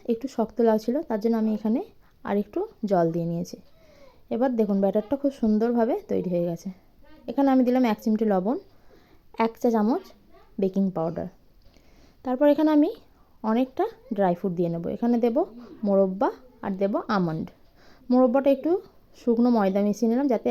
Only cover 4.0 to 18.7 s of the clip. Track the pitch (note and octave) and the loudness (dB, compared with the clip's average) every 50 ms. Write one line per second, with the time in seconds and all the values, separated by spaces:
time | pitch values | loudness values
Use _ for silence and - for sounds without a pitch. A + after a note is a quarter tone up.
4 | - - - - - - A#3+ A3+ B3+ C#4 B3 A3 G#3+ G3 G3+ G3 G3 G3 F#3+ G#3+ | -20 -20 -20 -20 -12 -8 -4 -2 -2 0 0 0 0 0 0 0 0 0 0 -2
5 | G#3+ - C#4+ C#4 - C#4 C4+ - A#3+ A3 G#3+ G#3 A3+ A#3+ A#3+ A#3 A3+ A#3 E4 - | -2 -2 -4 -2 -2 -4 -2 0 0 0 2 2 2 0 0 0 0 0 0 -4
6 | - - G3+ F#3+ F3 F3+ F3+ F3 E3+ F3 E3+ - - F#3+ F#3+ - _ _ _ - | -4 -4 -4 -4 -2 -2 -2 -2 -2 -2 -4 -6 -10 -14 -14 -14 _ _ _ -20
7 | - - - - - - A#3 C#4 C#4 C4+ C4 C4 B3 B3 B3 B3+ B3+ A3+ G#3+ - | -20 -20 -20 -16 -14 -8 -2 0 2 4 4 4 4 4 2 2 2 2 0 0
8 | - A#3 G#3+ G#3+ A3+ G#3+ G3 F#3 F3+ G#3+ C#4+ G4 - - - - - - - - | 0 -2 0 0 2 2 0 0 0 -2 -4 -4 -8 -12 -20 -20 -20 -20 -20 -20
9 | _ _ - - _ - - - A3+ A3+ - - - A#3+ A3+ A3 G#3 A3 C#4+ F#4+ | _ _ -20 -20 _ -16 -4 -4 -2 -2 -2 -2 0 0 2 2 2 2 0 -2
10 | - - - - _ - - - - _ - - G3 F#3+ - G3 G3 F#3+ F3+ E3 | -4 -8 -18 -20 _ -20 -20 -20 -20 _ -6 -4 -2 -2 0 0 0 0 -2 -4
11 | D#3+ E3+ E3 E3+ E3+ F3+ - _ _ _ _ - _ - _ - _ - - - | -4 -4 -6 -6 -10 -10 -12 _ _ _ _ -20 _ -20 _ -20 _ -20 -20 -20
12 | - - _ _ - C4 B3+ B3+ D4 D4 C#4+ D4+ D#4 D#4 D4+ D4 D4+ G4 A#4 - | -20 -20 _ _ -8 -6 -2 2 4 4 4 4 4 4 4 4 4 2 0 -6
13 | - - _ _ - _ - - - A3 A3 A#3+ C4 C4 - - F#4 A#4 - - | -14 -20 _ _ -20 _ -20 -8 -4 -2 0 0 0 -2 -2 -2 -4 -4 -4 -10
14 | - - G#3+ G3+ G3 F3+ F3 - - G3 E3+ F3 F3 E3+ E3+ E3+ E3+ C#3 - - | -12 -8 -2 0 2 2 0 0 -2 -4 -2 -2 -2 -2 -2 -4 -6 -6 -6 -2
15 | A#3 A#3+ A#3+ A#3 A#3 A#3+ A3+ D4 F#4+ - - - - - - - - G3+ G3 G3 | 0 0 0 2 0 0 0 0 -2 -2 -6 -14 -20 -20 -12 -6 -2 2 4 4
16 | G3 F#3+ F#3+ G3 C4 F#4 - - - - - - - G3 F#3+ F#3 G3+ G3 A3+ E4 | 4 2 0 -2 -2 -2 -2 -6 -14 -20 -20 -10 -8 -8 -4 -2 -2 -2 -2 -4
17 | - - G#3+ F#3+ F3+ E3 D#3+ D#3+ - - - _ - _ _ _ - - - - | -4 -2 -2 0 0 0 -2 -4 -8 -10 -14 _ -20 _ _ _ -20 -20 -20 -20
18 | - - B3 B3+ B3+ A#3+ A#3 C#4 C4+ C#4+ C#4 C4+ - D#4 | -4 0 4 4 4 4 4 2 2 2 2 2 2 0